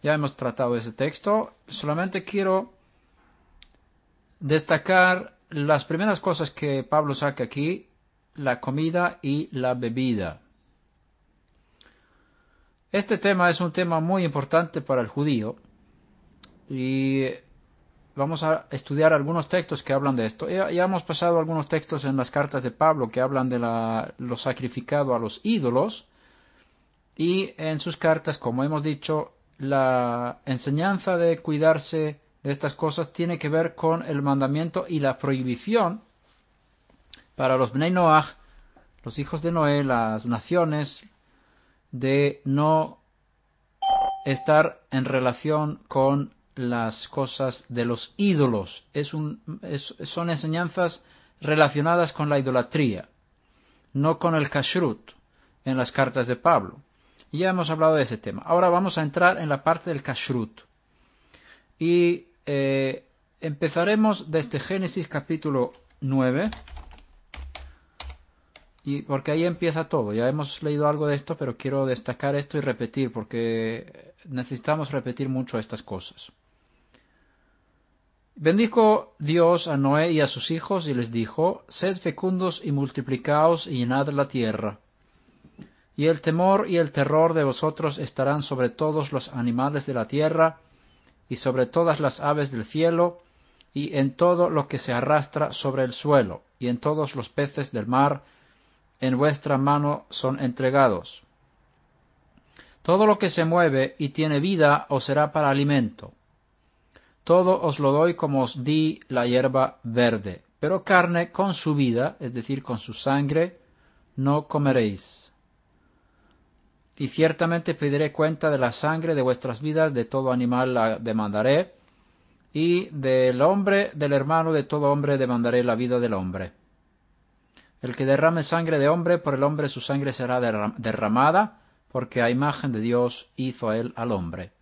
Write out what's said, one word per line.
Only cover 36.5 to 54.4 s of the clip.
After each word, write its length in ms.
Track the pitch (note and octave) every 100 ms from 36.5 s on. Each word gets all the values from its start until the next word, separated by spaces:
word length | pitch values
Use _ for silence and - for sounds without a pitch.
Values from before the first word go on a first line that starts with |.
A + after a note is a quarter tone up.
| _ _ _ _ _ _ - _
para 220 | - C3 C3
los 160 | B2
Bnei 180 | B2 D#3+
Noach, 460 | F#3 E3+ D#3 D3 - _ - _ _ _ _
los 160 | - C3
hijos 240 | C#3+ D#3+
de 80 | E3
Noé, 320 | E3+ D3 C#3+
las 440 | C#3 A#2+ A2+ A2 A2+
naciones, 800 | A#2 - F3 E3 D3+ C#3+ - - _ _ _ _ _ _ _ _
de 500 | B2+ C3 C#3 C#3+ C#3
no 560 | - C#3 D3+ D#3 D#3 - _ _ _ _ _ _ _ _ G5 - - -
estar 560 | - C3+ - D3+ D#3 - _
en 120 | C3
relación 760 | C3+ C3+ B2+ A#2+ D3+ D3+ D3+ - _
con 440 | C3+ C3+ C#3 C#3+ _ _
las 540 | - B2 A#2+ A2+ G#2+ -
cosas 560 | - C3 - C3+ - -
de 160 | A#2+
los 300 | A#2 A#2 - -
ídolos. 720 | G3+ E3 C3+ A2 F2+ - _
Es 220 | C#3+ C#3+
un, 280 | D#3 D3+ - - D#3
es, 340 | F3+ C#3+ - -
son 260 | - - E3+
enseñanzas 720 | D#3 D#3+ D#3+ F3 - F3 - _ _ _ _
relacionadas 720 | D3 D#3 D3 C#3+ D3+ F3 E3
con 160 | - D3
la 100 | C#3+
idolatría, 680 | C3 B2+ A#2+ D#3 C3+ F#2+ - _ _ _ _ _ _ _ _
no 280 | C3+ D3+ D#3+
con 160 | E3+
el 120 | D#3+